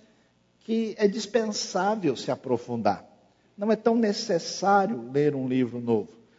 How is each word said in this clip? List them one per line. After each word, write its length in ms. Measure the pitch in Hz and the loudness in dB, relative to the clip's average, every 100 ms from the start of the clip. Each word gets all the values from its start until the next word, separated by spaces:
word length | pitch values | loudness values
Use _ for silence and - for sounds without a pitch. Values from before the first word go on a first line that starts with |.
| _ _ _ _ _ _ | _ _ _ _ _ _
que 320 | - 226 220 - | -4 -2 -2 2
é 100 | 208 | 2
dispensável 1080 | 220 208 233 220 208 - 190 196 220 165 123 | 2 -2 -2 -2 -4 -4 -2 0 0 0 -2
se 160 | - | -2
aprofundar. 720 | 127 131 120 - 117 104 92 - _ _ _ _ - | -4 -2 -2 -2 -2 0 -2 -6 _ _ _ _ -6
Não 140 | 208 | 0
é 40 | 214 | 2
tão 200 | 233 233 | 2 2
necessário 1160 | 214 202 - 170 - - 190 202 190 170 117 | 2 0 -2 -2 -4 -2 2 4 2 -2 -4
ler 240 | 139 147 139 | 0 2 2
um 120 | 131 | 0
livro 320 | 127 120 120 | 0 0 -2
novo. 320 | 120 110 - - _ | 0 0 0 -12 _